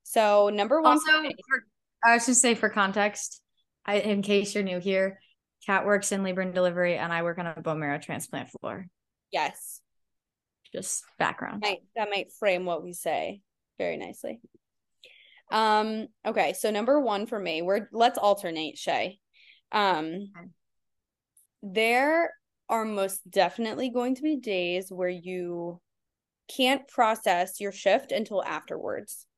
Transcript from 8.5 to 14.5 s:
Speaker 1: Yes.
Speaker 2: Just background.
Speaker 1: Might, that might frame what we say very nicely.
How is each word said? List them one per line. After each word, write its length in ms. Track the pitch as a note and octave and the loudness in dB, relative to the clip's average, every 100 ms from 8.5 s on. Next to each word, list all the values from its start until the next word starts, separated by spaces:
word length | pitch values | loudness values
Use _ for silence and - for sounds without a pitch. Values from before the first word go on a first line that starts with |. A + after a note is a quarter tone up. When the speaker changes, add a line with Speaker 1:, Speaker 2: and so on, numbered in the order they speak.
| - - - F3+ _ _ _ _ | -12 -10 -10 -14 _ _ _ _
Speaker 1:
Yes. 500 | F3 D3 - - - _ _ _ _ _ _ _ _ - | -4 -4 -6 -18 -18 _ _ _ _ _ _ _ _ -12
Speaker 2:
Just 300 | - - - - _ | -10 -6 -8 -10 _
background. 420 | E3+ - - G#3 | -4 -2 -10 -4
Speaker 1:
Might, 180 | G#3 F#3+ _ | -4 -4 _
that 140 | A3+ G#3 | -6 -2
might 220 | G3+ - - | -2 -6 -2
frame 260 | G#3 F3+ | 0 0
what 180 | F3+ E3 | -2 -6
we 100 | F3 | -6
say 480 | F3 E3+ D3 D#2 G3+ _ _ _ - | -8 -4 -2 -4 -10 _ _ _ -8
very 200 | F3+ D#3 | -6 -6
nicely. 420 | - - - A#3 - | -10 -12 -12 -12 -18